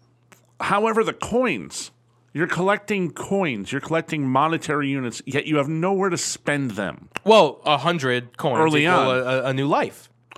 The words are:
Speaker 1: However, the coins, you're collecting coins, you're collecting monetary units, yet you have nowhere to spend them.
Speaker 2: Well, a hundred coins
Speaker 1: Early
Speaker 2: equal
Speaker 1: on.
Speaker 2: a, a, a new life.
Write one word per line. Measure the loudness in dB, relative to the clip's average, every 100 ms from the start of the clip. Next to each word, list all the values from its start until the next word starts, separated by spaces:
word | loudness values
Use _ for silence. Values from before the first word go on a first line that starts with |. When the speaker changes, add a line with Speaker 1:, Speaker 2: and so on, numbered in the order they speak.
| _ _ _ -20 _ -8
Speaker 1:
However, | -2 0 2 0
the | 0
coins, | -2 -2 0 0 -2 -6 -12 -14 -18 _ _ _
you're | -4 -2
collecting | 0 0 0 -2 -2 -2
coins, | -6 -4 -2 0 -4 -6
you're | -8
collecting | -2 -4 -2 -2 0
monetary | 2 2 0 -2 -2 -2
units, | -4 -4 -8
yet | -6 -4 0
you | 0
have | 0
nowhere | 0 0 0 0
to | -2
spend | -4 -6 -2 -2 -2
them. | -4 -6 -8 -12 -2
Speaker 2:
Well, | 4 6 6 2
a | 0 0
hundred | 0 0 0 -2 -4 -4
coins | -2 2
Speaker 1:
Early | 2 4 4
Speaker 2:
equal | 4
Speaker 1:
on. | 4 2
Speaker 2:
a, |
a, | 0 0 0
a |
new | 0 2
life. | 2 0 -6 -20 _ _